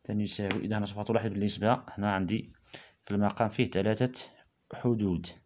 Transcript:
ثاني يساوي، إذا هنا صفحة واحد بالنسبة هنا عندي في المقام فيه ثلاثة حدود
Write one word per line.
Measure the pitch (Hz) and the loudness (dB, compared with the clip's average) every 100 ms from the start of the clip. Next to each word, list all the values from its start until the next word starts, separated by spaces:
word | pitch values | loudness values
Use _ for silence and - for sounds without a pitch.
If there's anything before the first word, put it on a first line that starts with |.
ثاني | - 107 | -2 -2
يساوي، | 101 - 101 92 101 | -2 -2 -2 -2 -2
إذا | 107 | -2
هنا | 101 | -2
صفحة | 101 107 | -6 0
واحد | 113 107 | 0 0
بالنسبة | 98 101 95 104 127 - | 0 -2 2 2 2 0
هنا | - 104 | -4 0
عندي | 98 90 110 - - - - - _ | 2 0 -2 -4 -20 -20 -20 -20 _
في | - | -4
المقام | 101 104 - 110 | 2 2 2 0
فيه | - 110 | 2 0
ثلاثة | 95 101 110 123 - - - _ _ _ | 2 2 2 0 0 -10 -14 _ _ _
حدود | - 123 113 101 85 82 - | -2 0 2 2 0 -4 -14